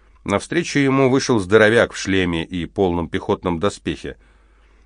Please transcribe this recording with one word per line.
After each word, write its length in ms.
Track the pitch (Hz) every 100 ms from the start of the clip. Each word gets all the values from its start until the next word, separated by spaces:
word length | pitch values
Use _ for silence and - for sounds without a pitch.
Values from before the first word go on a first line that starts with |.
| _ _
Навстречу 540 | - 98 - 151 170 143
ему 320 | 139 135 135
вышел 300 | 135 131 117
здоровяк 540 | 90 107 107 95 90
в 40 | -
шлеме 480 | - 95 90 82 82
и 220 | 90 82
полном 420 | - 95 87 80
пехотном 500 | 92 - 101 95 85
доспехе. 580 | 101 - - - 71 - _ _ _ _ _ _